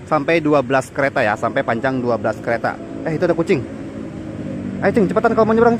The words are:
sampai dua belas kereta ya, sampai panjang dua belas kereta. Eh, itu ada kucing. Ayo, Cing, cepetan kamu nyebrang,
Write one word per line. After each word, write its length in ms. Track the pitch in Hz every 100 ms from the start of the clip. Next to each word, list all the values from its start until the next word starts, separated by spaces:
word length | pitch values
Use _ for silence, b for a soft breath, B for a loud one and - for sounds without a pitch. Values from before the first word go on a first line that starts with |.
| -
sampai 400 | 156 143 165 151
dua 160 | 147
belas 320 | 123 135 127
kereta 320 | - 135 143 107
ya, 80 |
sampai 320 | 110 117 123 135
panjang 320 | 117 131 131
dua 240 | 120 113
belas 160 | 113 107
kereta. 400 | - 113 120 - - - 165
Eh, 80 | 156
itu 80 | 175
ada 80 |
kucing. 320 | 160 165 156 110 - - - - - - - - - - - 196
Ayo, 80 |
Cing, 160 | 208 180
cepetan 240 | 190 220
kamu 240 | 220 220 226
nyebrang, 180 | 233 233